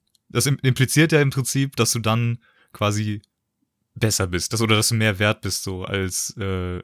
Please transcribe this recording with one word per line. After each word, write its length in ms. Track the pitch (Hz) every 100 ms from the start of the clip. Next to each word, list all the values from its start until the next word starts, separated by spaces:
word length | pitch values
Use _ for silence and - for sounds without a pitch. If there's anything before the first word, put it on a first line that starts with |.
| _ _ _
das 180 | 123 151
im-, 120 | 139
impliziert 500 | 131 123 131 147 160
ja 80 | 156
im 100 | 143
Prinzip, 460 | 139 123 139 135 -
dass 160 | 113
du 60 | 120
dann 400 | 110 113 117 120 _ _ _
quasi 500 | - 104 107 107 104 - _ _ _ _ _ _
besser 340 | - 110 - 95
bist, 240 | 90 -
dass, 80 | 110
oder 160 | 113 107
dass 120 | -
du 60 |
mehr 240 | 113 110 95
wert 220 | 107 107
bist 240 | 98 -
so 200 | - 92
als, 520 | 95 98 95 - - -
äh, 440 | 98 92 90 90